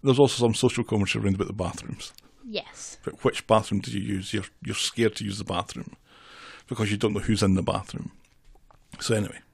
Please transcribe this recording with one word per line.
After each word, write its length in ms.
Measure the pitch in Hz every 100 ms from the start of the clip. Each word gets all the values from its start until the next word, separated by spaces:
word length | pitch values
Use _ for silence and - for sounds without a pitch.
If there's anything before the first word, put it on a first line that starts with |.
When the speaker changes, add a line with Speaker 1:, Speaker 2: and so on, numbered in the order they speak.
Speaker 1:
There's 160 | 139 131
also 240 | 139 - 120
some 80 |
social 300 | 110 123 -
commentary 400 | 117 107 98 113
around 100 | 107 95
about 100 | 95
the 40 |
bathrooms. 580 | 98 90 - - - - - _ _ 262
Speaker 2:
Yes. 520 | 208 - - - -
Speaker 1:
But 200 | - -
which 240 | 135 - -
bathroom 320 | 110 98 101
do 100 | 110
you 100 | 107 113 98
use? 160 | 95
You're, 120 | 107 95 _
you're 100 | - 104
scared 400 | - - 113 -
to 80 |
use 140 | 107 101
the 60 |
bathroom 520 | 110 92 90 - - - _ - - - - - -
because 240 | 123 107
you 40 | 101
don't 160 | 110
know 60 | 104
who's 220 | - 107
in 120 | 98
the 80 | 95
bathroom. 500 | 95 101 - - - - _ _ - - _ - _ -
So 160 | - 110
anyway, 220 | 101 - _